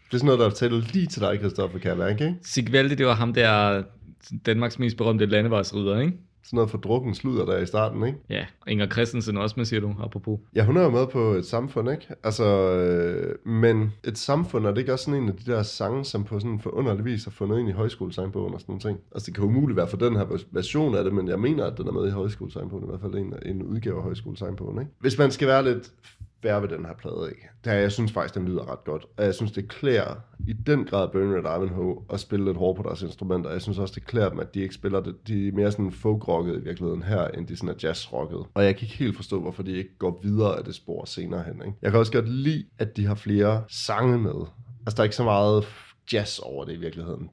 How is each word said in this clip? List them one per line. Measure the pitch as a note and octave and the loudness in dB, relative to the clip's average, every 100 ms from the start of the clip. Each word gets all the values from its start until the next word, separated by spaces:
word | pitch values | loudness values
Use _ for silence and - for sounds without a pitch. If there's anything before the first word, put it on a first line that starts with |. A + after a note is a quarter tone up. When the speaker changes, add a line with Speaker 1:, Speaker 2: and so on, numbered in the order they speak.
| _ | _
Speaker 1:
er | B2 | 0
sådan | C#3 | 4
noget, | B2+ | 6
der | A2 | 4
tæller | G#2 A#2+ A#2 A2+ | 4 2 2 0
lige | F#3+ E3 | 0 0
til | - | 0
dig, | G2 G2+ | 0 0
Christoffer, | G2+ F2+ F#2 F2+ | -2 -2 -4 -2
kan | F2+ | -2
jeg | F2 | 0
mærke, | F2+ G#2+ D3+ | 0 0 0
ikke? | F3+ | -2
Speaker 2:
Sigvaldi, | - C#3 A2+ C3 C3+ C#3 | -4 -2 2 4 4 4
det | C3 | 4
var | A#2 | 4
ham | A#2+ | 2
der, | A#2 A2+ G#2 G#2 G2 G2 - - - - A2+ - | 4 4 6 4 2 -2 -10 -20 -20 -12 -4 0
Danmarks | A2 A#2+ - | 2 0 0
mest | A#2+ A2+ | -2 2
berømte | A2+ A2 G#2 | 2 4 4
landevejsrider, | G#2+ A2+ A2 F#2+ G2+ G2 G#2 | 4 4 2 0 -2 0 2
ikke? | D3+ F3+ - _ - | 2 -2 -10 _ -4
Speaker 1:
Sådan | A#2+ | 0
noget | A2 | 2
fordrukken | G#2+ F#2+ B2 B2+ G#2 | 0 0 0 0 -4
sludder | C3+ A#2+ F#2+ | -2 0 0
der | F#2 | 0
i | F2+ | 0
starten, | G#2+ A2 G#2+ A2+ | 0 0 0 -2
ikke? | D3 - | -4 -6
Speaker 2:
Ja, | G2+ F#2 - - | -6 -6 -12 -2
Inger | G#2+ G2+ | 0 0
Christensen | A2+ A#2 A#2+ A2 G2+ | 2 0 0 -2 -2
også, | G#2+ A2 | -2 -2
man | A2+ | -2
siger | A2+ | 0
du, | G#2 G2+ | -2 -4
apropos. | A2 G2+ A2 G#2+ - - | -6 -8 -6 -6 -2 2
Speaker 1:
Ja, | G#2+ | 4
hun | D#3+ | 6
er | |
jo | F3 | 4
med | A#2+ B2+ | 4 2
på | B2+ | 2
Et | A2 F#2+ F2 | 2 2 0
Samfund, | A#2 C3+ B2 A#2 | -4 -2 -2 -2
ikke? | D3+ - - | -2 -6 -6
Altså, | A2 G#2 G#2+ G2 F#2+ F2+ | -4 2 4 6 6 4
øh, | F2+ F2 E2+ F2+ E2+ - - | 4 4 2 0 -4 -6 -2
men | A2+ A#2 A2 G#2+ G#2 | 4 6 6 2 -2
Et | - A2 | -6 -6
Samfund, | - C#3+ F3 B2 G#2+ | 0 0 2 0 2
er | |
det | G#2 | 0
ikke | C3 | 0
også | B2+ - | -2 0
sådan | C#3+ | 0
en | A2+ | 0
af | F#2+ | -2
de | A#2+ | -2
der | A#2 | 0
sange, | G#2+ - G2+ C3 C#3 | 0 -2 -2 -2 -4
som | G#2+ | -4
på | G2+ G#2+ | -4 -4
sådan | A2+ | -4
en | G#2+ | -4
forunderlig | - - C3 G2+ A#2 | -4 -2 0 0 -2
vis | A2 | -4
har | G2+ | -6
fundet | - G2+ A2+ | -6 -2 0
ind | A#2 | 0
i | |
højskolesangbogen | F#2 A2 - F#2 F2 F#2+ G2+ F#2+ | 0 -2 -2 -8 -6 -6 -4 -6
og | F2 | -8
sådan | F#2 | -8
nogle | G2 | -6
ting? | G#2+ F2+ - | -6 -6 -8
Altså, | - G#2+ | -12 -8
det | F#2+ | -2
kan | |
umuligt | G2+ B2 C#3+ F#2+ | 2 4 4 2
være | F2 | 0
for | F#2+ | 2
den | A#2+ A2 | 2 2
her | F#2+ | 0
vers-, | E2+ - | -4 -4
version | - F#2 D3 D#3 G2 | -4 -2 0 2 2
af | |
det, | F#2+ | 2
men | G2 F#2 | 0 0
jeg | F2+ | 0
mener, | A#2+ D3+ G2+ | 0 0 -2
at | - | -4
den | F2+ | -4
er | |
med | F#2 F#2+ | -2 0
i | |
højskolesangbogen, | G2+ G2 G#2+ G2 - F#2 F#2+ F#2+ | 0 -2 -4 -10 -8 -8 -8 -8
i | |
hvert | F#2+ | -8
fald | G2+ G2 | -6 -6
en, | F#2+ - - | -6 -8 -8
en | F#2+ | -6
udgave | F2+ A2 A2+ E2+ | -4 -4 -4 -4
af | |
højskolesangbogen, | A2 A2+ G#2+ F#2+ F#2 G2 F#2+ G2+ | -4 -8 -10 -8 -8 -8 -6 -6
ikke? | D3 - | -8 -2
Hvis | C3 A#2 | -2 4
man | C#3 | 2
skal | - C#3 | 4 4
være | C3+ C3 | 4 4
lidt | A#2 - _ - _ - _ | 0 -4 _ -20 _ -20 _
fair | A2 G#2 | 0 0
ved | G2+ | 0
den | D#2+ E2 | -6 -10
her | |
plade, | E2+ D#2 E2 E2 | -10 -10 -8 -8
ikke? | - - - | -10 -18 -10
Det | A2+ | 0
er, | G2+ | 2
jeg | G2+ | 2
synes | G#2 A2+ | 2 0
faktisk, | G#2 C#2+ G2+ | 0 -4 -4
den | F2+ | -2
lyder | F2+ C2+ | -2 -4
ret | C2 | -8
godt. | - D#2 - - | -6 -8 -8 -2
Og | G#2 | 0
jeg | F2+ | 0
synes, | A2 | -2
det | G#2 G#2+ | -4 -8
klæder | - C#3 A#2 - - - - G#2 | -4 2 2 0 -6 -14 -8 -6
i | |
den | A2 - D3 - | -4 2 2 2
grad | G2+ F#2 | 0 2
Burn | F#2+ G2 | 2 2
Red | F#2 D#2+ E2+ | 0 0 -2
Ivanhoe | F#2+ F#2 F2+ F2 - | -2 -2 -4 -4 -6
at | F#2+ | -8
spille | - G2+ G2 | -4 0 0
lidt | F2+ | 2
hårdt | F#2 F#2 | 0 0
på | E2+ | -4
deres | E2 | -6
instrumenter. | F2+ - F#2+ F2+ E2+ | -8 -8 -2 -2 -2
Jeg | F2+ | -6
synes | G#2 F#2+ | -4 -4
også, | F#2+ - | -4 -6
det | - | -4
klæder | A#2 G2 | 0 2
dem, | F2+ | 0
at | - | -4
de | G2 | -4
ikke | F#2+ - | -6 -4
spiller | G2+ G2 | -2 -2
det. | F#2+ F2+ G#2+ | -2 -8 -4
De | G#2+ G2 | -2 0
er | |
mere | G2+ G2+ | 2 2
sådan | G#2 G2 | 2 -2
folk-rocket | - A2 G#2+ - E2+ F2 E2 | 0 0 0 2 0 2 -2
i | |
virkeligheden | D#2 F2 F2 E2 | -6 -6 -4 -4
her, | F2+ G2+ E2+ | 0 0 0
end | - E2+ | -4 -8
de | E2+ | -6
sådan | F2+ | -6
er | - | -4
jazz-rocket. | D#2+ D#2+ - B1 D#2 F2 - | -4 -4 -6 -6 -6 -6 -6
Og | - G2+ | 4 4
jeg | G2 | 4
kan | A2 | -4
ikke | - | -2
helt | B2+ - | -2 -2
forstå, | G2 G2 | -4 -4
hvorfor | E2+ F2 | -4 -6
de | F#2 | -6
ikke | F#2 F#2 - | -6 -6 -4
går | F#2 F2 | -4 -2
videre | G2+ G#2+ G#2 D#2+ | 0 2 2 0
af | |
det | - F#2 | -6 -12
spor | - E2 - | -10 -10 -8
senere | - F2 F2+ | -8 -6 -6
hen, | E2+ - G2 | -6 -8 -10
ikke? | G2+ | -4
Jeg | G#2 | 2
kan | A2 | 4
også | A2 | 4
godt | A#2+ A2 | 2 0
lide, | B2+ C#3 D3+ - - | 0 0 -2 -6 -6
at | A2 - | -6 0
de | G2+ | 0
har | G#2 | 0
flere | G#2 G2+ G2+ A2 A2 | 0 4 4 2 -2
sange | - - G#2 B2+ A#2+ | -8 -4 2 2 4
med. | G#2 D2 E2 - - - - | 2 -2 -8 -12 -20 -10 -6
Altså, | G#2+ | 2
der | |
er | G#2+ | 2
ikke | - | 4
så | |
meget | A#2 G2+ G#2 G#2+ G#2 - - _ - | 2 4 6 4 2 -8 -20 _ -4
jazz | A2 G#2 - | -2 -2 -6
over | - C#2 C#2 | -8 -8 -8
det | |
i | E2 | -8
virkeligheden. | E2+ E2 E2 - F2 | -8 -8 -10 -10 -12